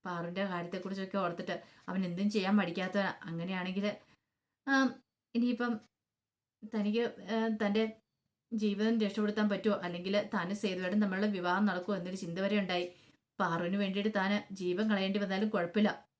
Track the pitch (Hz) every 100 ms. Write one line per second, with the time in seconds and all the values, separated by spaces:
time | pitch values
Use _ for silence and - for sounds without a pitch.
0 | 185 175 175 185 196 175 170 185 185 190
1 | 190 196 175 170 - - - - - 185
2 | 180 175 208 208 185 208 175 175 185 202
3 | 190 - - 165 175 185 180 190 202 -
4 | _ _ _ _ _ _ - 269 262 -
5 | _ _ _ 233 247 233 240 220 _ _
6 | _ _ _ _ _ _ 214 220 208 220
7 | 233 - - 226 226 214 208 208 220 -
8 | _ _ _ _ _ 220 208 196 220 233
9 | 208 214 208 208 214 190 214 196 175 175
10 | 185 202 202 202 170 208 208 180 180 208
11 | 202 190 214 196 175 185 208 180 180 196
12 | 180 190 170 170 196 208 185 180 175 -
13 | - _ _ - 180 170 175 196 196 196
14 | 208 202 190 208 - 196 180 180 220 202
15 | 190 196 196 190 220 214 170 208 208 -
16 | _